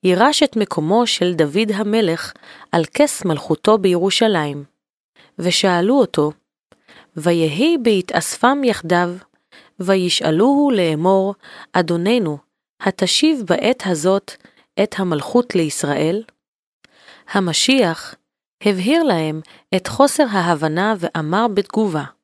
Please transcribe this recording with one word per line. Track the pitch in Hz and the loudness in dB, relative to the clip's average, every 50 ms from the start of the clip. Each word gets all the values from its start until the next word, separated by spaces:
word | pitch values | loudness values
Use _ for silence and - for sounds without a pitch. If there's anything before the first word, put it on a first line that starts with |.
| - | 2
יירש | 185 180 180 220 277 302 - 311 | 0 2 4 2 2 2 2 0
את | 269 - | 0 0
מקומו | 226 208 - - - 151 156 196 226 240 226 | -2 -4 -2 -4 -4 -2 0 0 0 0 0
של | - - 175 180 180 | -2 -2 -2 -2 0
דוד | 160 156 147 143 190 226 208 214 | 0 0 0 0 -2 -2 -2 -2
המלך | 196 220 208 208 226 220 175 165 170 - - - - - - - - - _ | -4 -4 -2 0 0 0 0 -2 -4 -6 -12 -16 -20 -20 -20 -20 -20 -12 _
על | - 170 160 - _ | -2 -2 -2 -2 _
כס | - 285 285 - - - | 2 2 2 2 -4 -2
מלכותו | 185 160 143 - - 160 - _ - 214 220 | -2 -2 -4 -2 -4 -4 0 _ 2 2 4
בירושלים, | 190 190 180 175 170 196 190 - 233 220 208 170 151 147 143 143 143 _ _ _ _ _ _ _ _ _ _ _ - _ _ - | 4 2 2 2 0 0 0 2 2 2 2 0 -2 -4 -6 -10 -14 _ _ _ _ _ _ _ _ _ _ _ -20 _ _ -6
ושאלו | 165 180 175 - - 190 180 175 175 208 254 285 | -4 -2 -2 0 2 2 2 2 2 2 2 2
אותו, | 233 - - - 147 151 151 _ _ _ _ _ _ _ _ _ _ _ - - - _ _ 165 | 2 0 0 -2 -2 -2 -2 _ _ _ _ _ _ _ _ _ _ _ -20 -20 -20 _ _ -4
"ויהי | 147 175 170 170 165 156 147 165 247 320 339 302 | -2 0 2 2 0 0 0 0 2 2 2 2
בהתאספם | 240 233 214 190 180 - - 170 165 - - - - 240 269 285 277 | 2 2 2 2 0 -2 -4 -4 -4 -4 -6 0 0 0 0 2 0
יחדיו, | 247 208 - - 160 180 175 175 175 175 185 - _ _ _ _ _ _ - - _ _ _ | -2 -2 -2 -2 0 0 0 0 0 -4 -8 -14 _ _ _ _ _ _ -20 -20 _ _ _
וישאלוהו | 185 175 196 190 180 175 165 - - 160 156 165 208 262 277 285 294 285 | 0 0 0 2 2 0 -2 -2 0 0 2 4 4 4 4 4 2 2
לאמור, | 262 208 180 165 156 147 165 185 196 196 190 196 196 _ _ - - - - _ _ | 2 2 2 0 0 0 2 2 2 2 2 -2 -6 _ _ -20 -20 -20 -20 _ _
אדוננו, | - 175 160 170 170 170 196 233 247 208 156 151 143 _ _ _ _ _ _ _ _ | -2 0 0 -2 -2 0 0 0 0 0 -2 -6 -8 _ _ _ _ _ _ _ _
התשיב | - 196 190 - - 180 - - - 311 320 269 220 | -4 -4 -2 -2 -2 -2 0 2 2 2 2 0 0
בעת | 170 175 - - 214 254 247 - | -2 -2 0 2 0 -2 -2 -2
הזאת | 190 180 156 147 180 190 196 _ - - - _ - _ _ _ _ _ - 202 | -2 -2 0 2 2 0 0 _ -6 -20 -20 _ -20 _ _ _ _ _ -2 -2
את | 214 - - | -2 -2 -4
המלכות | 196 180 165 147 139 - - 240 240 240 - | -4 -2 -2 -4 -4 0 0 0 0 2 0
לישראל?" | 190 165 151 - - - 143 147 143 151 156 175 208 226 - _ _ _ _ _ _ _ _ _ _ _ _ _ _ _ - - - _ - | -2 -2 -2 -4 -4 -4 -2 -2 0 0 -2 -2 -4 -8 -12 _ _ _ _ _ _ _ _ _ _ _ _ _ _ _ -20 -20 -20 _ -4
המשיח | - 202 190 175 160 - - - 269 269 233 170 160 - - - - _ _ _ _ _ _ _ _ _ - | -2 -2 -2 0 -2 -2 2 2 4 4 4 2 0 -4 -10 -16 -18 _ _ _ _ _ _ _ _ _ 0
הבהיר | 214 202 185 180 220 294 339 330 | 0 0 0 0 0 2 2 2
להם | 294 202 165 160 156 156 160 156 _ - - _ _ - | 2 0 0 0 -4 -6 -8 -12 _ -20 -20 _ _ -4
את | 185 - - | -4 -4 -4
חוסר | - - 269 285 - - 302 247 | 2 2 2 2 4 2 0 0
ההבנה | 202 196 170 175 175 147 151 156 156 165 190 214 220 190 | 2 -2 0 0 0 0 0 -2 -2 0 0 -2 -2 -2
ואמר | 170 165 - 160 156 151 165 202 226 240 208 | -4 -6 -6 -4 -4 -2 -2 0 0 0 0
בתגובה | 185 - - - 214 220 208 165 156 143 139 - _ | -2 -4 -2 -2 -2 -2 0 -2 -4 -6 -8 -14 _